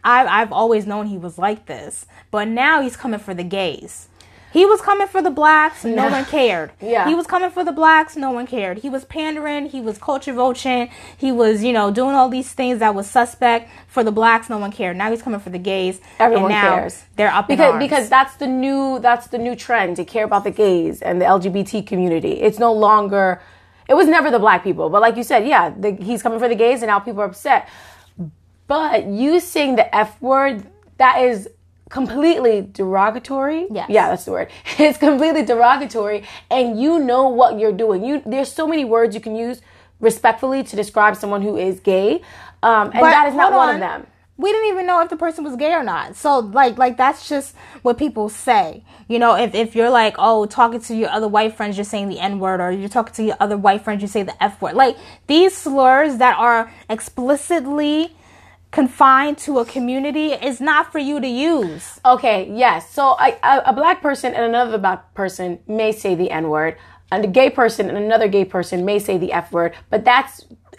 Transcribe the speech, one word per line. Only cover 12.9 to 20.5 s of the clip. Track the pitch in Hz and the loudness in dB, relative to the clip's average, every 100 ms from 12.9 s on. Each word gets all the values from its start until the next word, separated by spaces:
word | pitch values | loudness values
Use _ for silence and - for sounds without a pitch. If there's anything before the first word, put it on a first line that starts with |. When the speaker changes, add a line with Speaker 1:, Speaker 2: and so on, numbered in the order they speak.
Speaker 1:
was | 196 202 | 0 -2
suspect | 247 240 - 240 233 - - _ | 0 0 0 0 0 -4 -20 _
for | 254 | -2
the | 220 | -2
blacks, | 208 226 226 - | 2 4 2 0
no | 214 | -8
one | 202 | -8
cared. | - 185 180 | -6 -6 -4
Now | 214 | -4
he's | 226 | -4
coming | 240 202 | -6 -8
for | 196 | -8
the | 180 | -8
gays, | 190 190 185 185 - - | -4 -2 -4 -6 -16 0
Speaker 2:
Everyone | 226 208 196 | 2 4 2
Speaker 1:
and | 208 | 2
now | 196 180 | 2 2
Speaker 2:
cares. | 185 - _ - | -4 -12 _ -2
Speaker 1:
they're | 208 | 0
up | 208 - | 0 0
in | 277 | 4
Speaker 2:
Because, | 285 | 4
Speaker 1:
arms. | 160 | 4
Speaker 2:
because | 277 285 214 | 0 0 4
that's | 269 269 - | 2 2 -4
the | 277 | -4
new, | 254 269 277 269 254 | -2 -2 -2 -2 0
that's | 240 240 - | 0 0 -2
the | 240 | -8
new | 240 233 | -6 -8
trend, | - 226 180 175 | -4 -2 -2 -4
to | |
care | 170 226 | -6 -4
about | 214 202 | -2 -2
the | 202 | -2